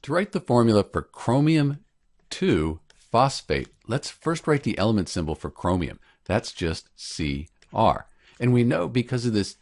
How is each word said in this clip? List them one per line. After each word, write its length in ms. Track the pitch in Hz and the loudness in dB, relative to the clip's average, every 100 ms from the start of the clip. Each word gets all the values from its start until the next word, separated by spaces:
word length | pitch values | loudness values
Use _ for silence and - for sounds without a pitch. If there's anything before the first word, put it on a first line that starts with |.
To 100 | - | -2
write 200 | 165 208 | -2 -2
the 80 | - | -6
formula 440 | - 120 117 104 | 0 4 6 4
for 180 | 98 82 | 2 -4
chromium 800 | - - - 143 151 160 143 147 _ _ _ _ _ | -6 -6 0 2 4 4 2 -2 _ _ _ _ _
two 500 | - 190 98 78 76 _ | -2 2 2 0 -4 _
phosphate, 760 | _ _ 113 135 - - 71 - _ - | _ _ 2 2 0 -4 -4 -4 _ -6
let's 240 | 131 - | -6 -6
first 360 | - 156 165 - | -8 -4 -4 0
write 160 | 147 | 0
the 160 | 120 - | 0 0
element 300 | 104 107 87 | 0 0 0
symbol 260 | - 78 | -4 -4
for 160 | 78 - | -6 -8
chromium. 480 | - 87 92 78 - _ _ | -6 -2 0 -2 -8 _ _
That's 280 | - 101 - | -4 -2 -2
just 360 | - 85 80 _ | -6 -4 -4 _
C 540 | _ - - 76 69 78 _ _ | _ -14 -6 -4 -4 -10 _ _
R. 340 | - 110 - - _ _ _ | 0 2 0 -6 _ _ _
And 120 | 123 | 2
we 100 | 123 | 2
know 240 | 120 - 87 | 2 0 -2
because 400 | 123 120 127 120 | -4 -4 -4 -2
of 60 | |
this 220 | 107 95 - | -2 -2 -8